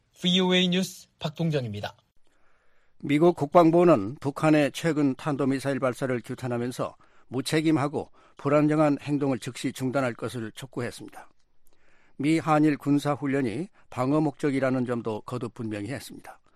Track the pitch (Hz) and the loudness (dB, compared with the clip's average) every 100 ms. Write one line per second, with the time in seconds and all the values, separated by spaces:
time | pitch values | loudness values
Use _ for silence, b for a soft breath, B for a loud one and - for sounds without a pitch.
0 | _ _ 180 180 185 185 180 180 185 - | _ _ 0 2 4 4 2 0 -2 -8
1 | - _ 156 - 165 147 117 104 101 - | -20 _ -8 -4 -2 -2 -4 -8 -10 -12
2 | _ _ - _ _ _ _ _ _ - | _ _ -20 _ _ _ _ _ _ -10
3 | 143 147 175 170 147 180 165 170 175 135 | -2 4 4 4 4 6 8 8 6 6
4 | 98 139 139 - 156 151 139 - 165 151 | 2 -6 -8 -2 2 4 2 -2 -4 0
5 | 143 127 156 131 117 135 131 131 131 120 | 0 -2 -4 -2 -2 -2 -4 -2 -2 -2
6 | 135 123 - 123 127 120 120 - 104 - | -4 -4 -6 -8 -6 -4 -4 -6 -8 -10
7 | b b b 143 - 156 160 156 143 123 | b b b -8 -2 0 2 2 0 -4
8 | 82 b b - 147 151 151 151 151 139 | -8 b b -8 2 4 4 4 4 2
9 | - 143 139 127 - - 135 - 131 139 | -2 -2 -2 -4 -6 -8 -8 -4 -4 -2
10 | 127 110 120 127 110 - 135 - 117 - | -4 -4 -8 -8 -10 -12 -14 -10 -8 -10
11 | 156 - - _ _ - - - - - | -16 -18 -20 _ _ -20 -20 -20 -20 -20
12 | _ - 139 160 156 151 151 139 143 143 | _ -4 0 0 2 4 4 2 0 0
13 | 147 139 139 135 123 113 190 b b - | 0 -2 -2 0 -2 -4 -8 b b -6
14 | 127 151 151 - 151 135 131 131 123 120 | -2 0 0 -2 -2 0 0 0 -2 -4
15 | 113 107 - 123 120 - 110 104 104 139 | -4 -6 -8 -8 -8 -8 -8 -6 -8 -10
16 | - 92 - - b | -12 -18 -20 -20 b